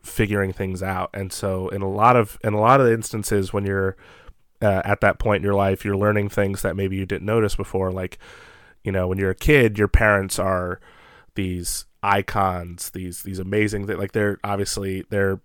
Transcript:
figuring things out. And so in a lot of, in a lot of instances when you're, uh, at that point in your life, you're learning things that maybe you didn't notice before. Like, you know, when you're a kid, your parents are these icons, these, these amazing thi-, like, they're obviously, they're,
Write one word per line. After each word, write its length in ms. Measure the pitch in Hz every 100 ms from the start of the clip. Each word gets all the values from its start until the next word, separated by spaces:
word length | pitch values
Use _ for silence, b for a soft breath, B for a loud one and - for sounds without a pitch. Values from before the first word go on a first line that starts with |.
figuring 500 | - - 104 101 95
things 300 | 92 98 92
out. 260 | 95 92 92
And 180 | 101 95
so 360 | - 101 92 92
in 120 | 98
a 80 | 98
lot 260 | 101 113 123
of, 220 | 104 -
in 100 | 110
a 60 | 104
lot 200 | 110 139
of 60 | 123
instances 640 | 113 - 113 101 104 92
when 120 | 101 98
you're, 300 | 98 95 - b b b - _ -
uh, 200 | 107 92 92
at 160 | 104
that 160 | 101 -
point 200 | 107 101
in 60 |
your 120 | 101 98
life, 280 | 98 95
you're 140 | 101 98
learning 320 | 104 107 101
things 320 | - 98 98
that 140 | 104 92
maybe 200 | 98 95
you 100 | 92
didn't 180 | 95 98
notice 300 | 113 107 -
before. 340 | 98 95 92
Like, 280 | 92 92 - B B B B B B
you 80 | -
know, 160 | 95 92
when 100 | 95
you're 140 | 95
a 40 | 95
kid, 440 | - 147 117 104
your 80 | 104
parents 500 | - 107 101 98 -
are 420 | 95 92 90 90 b b b b b
these 520 | - 92 90 85 - - _
icons, 880 | 98 101 98 107 95 90 87 87 -
these, 320 | 95 92 87
these 160 | 98 95
amazing 480 | 92 107 107 104 101
thi-, 80 | 90
like, 160 | 101
they're 260 | 117 104 98
obviously, 640 | 104 101 98 - 98 95 -
they're, 300 | 101 98 98